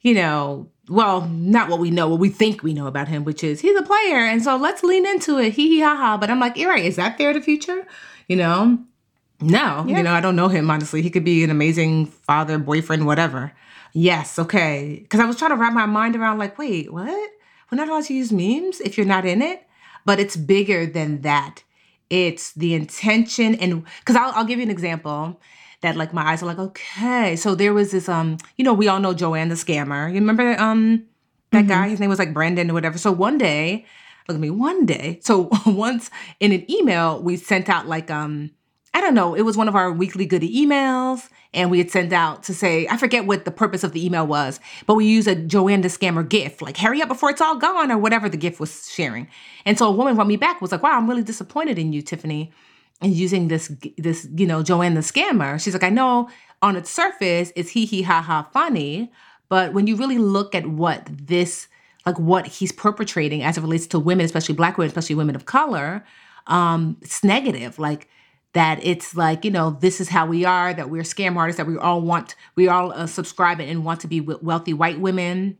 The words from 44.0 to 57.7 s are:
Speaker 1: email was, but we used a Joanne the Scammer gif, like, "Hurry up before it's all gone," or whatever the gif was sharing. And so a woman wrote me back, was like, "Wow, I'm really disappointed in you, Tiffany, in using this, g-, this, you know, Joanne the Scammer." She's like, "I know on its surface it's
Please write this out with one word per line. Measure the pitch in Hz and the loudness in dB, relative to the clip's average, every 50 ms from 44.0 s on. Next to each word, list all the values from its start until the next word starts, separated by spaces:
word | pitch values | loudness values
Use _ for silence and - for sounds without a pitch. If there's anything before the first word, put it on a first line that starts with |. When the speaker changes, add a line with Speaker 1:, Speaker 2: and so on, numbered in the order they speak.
| 165 | -2
Speaker 1:
email | 180 175 170 160 | -2 0 0 0
was, | 147 147 147 143 131 147 - _ - - - - | 0 0 -2 -2 -2 -6 -10 _ -20 -20 -16 0
but | - 214 | 2 2
we | 220 214 | 4 6
used | 214 220 220 208 214 | 6 6 4 4 4
a | 185 | 2
Joanne | 170 160 165 156 202 185 190 202 196 180 | 0 0 0 2 2 4 4 4 2 2
the | 180 | 0
Scammer | 170 - - 185 170 165 165 | -2 -2 -2 0 0 0 -2
gif, | 131 - 208 151 143 - - 156 | 0 0 0 0 -2 -10 -12 -12
like, | 139 135 - | -12 -8 0
"Hurry | 185 226 254 294 320 | 0 0 2 2 -2
up | - | -2
before | 262 247 - 285 | -2 0 0 0
it's | 285 - 339 | 2 2 0
all | 311 320 | 0 0
gone," | 254 269 330 381 359 311 277 | 0 0 0 0 0 0 0
or | 240 220 | 0 0
whatever | 202 220 226 226 208 208 | 2 2 0 0 0 -2
the | 165 160 | -6 -4
gif | 147 175 170 - | -4 -6 -6 -6
was | 156 156 - - - - | -10 -10 -10 -14 -18 -14
sharing. | - - 170 135 110 113 123 156 - - - - - - - | -8 -6 -6 -6 -6 -8 -12 -12 -16 -20 -20 -20 -20 -8 0
And | 202 208 208 | 0 2 4
so | 240 | 4
a | 214 196 | 2 4
woman | 196 254 277 247 | 2 2 2 4
wrote | 220 208 | 2 2
me | 202 208 | 2 2
back, | 208 269 330 349 349 - | 2 2 0 0 0 -4
was | 175 233 | -4 -4
like, | 233 240 | 0 2
"Wow, | 294 311 | 2 2
I'm | 254 226 226 | 2 2 0
really | 247 240 226 | 0 -2 -2
disappointed | 208 226 - 190 - - 285 320 311 240 170 | -4 -6 -12 -12 -8 -6 -4 -2 -2 -2 -2
in | 160 160 151 | -2 -4 -4
you, | 147 147 | -6 -6
Tiffany, | - 175 165 - 156 151 151 156 160 _ _ _ _ _ _ _ _ _ _ 175 | -8 -10 -8 -6 -6 -6 -6 -6 -10 _ _ _ _ _ _ _ _ _ _ 0
in | 196 190 | 0 2
using | 165 180 185 190 190 175 165 | 2 0 0 0 0 0 0
this, | 160 160 160 - | 0 -2 -4 -6
g-, | 151 131 - - - - | -14 -14 -14 -16 -14 -6
this, | 156 170 165 165 - 139 139 | -4 -4 -4 -4 -6 -10 -2
you | 160 196 | 0 0
know, | 175 160 160 160 | 2 2 0 2
Joanne | 160 185 170 175 175 170 | 2 2 2 4 2 2
the | 160 | 0
Scammer." | 156 - - 262 330 415 311 233 147 139 143 156 - | 0 -2 0 0 0 2 2 0 0 0 -2 -4 -4
She's | 208 185 | -4 -2
like, | 185 185 | 0 0
"I | 185 | 2
know | 202 247 262 254 247 240 240 240 - - - _ - _ - | 2 2 2 2 2 2 0 -2 -8 -20 -20 _ -6 _ 0
on | 202 196 | 0 0
its | 180 170 - | 0 -6 -8
surface | - - 339 381 370 - 202 180 175 175 175 175 - | -2 -2 -2 -2 -2 -2 -2 0 0 0 0 -2 -4
it's | 180 170 170 | -8 -8 -4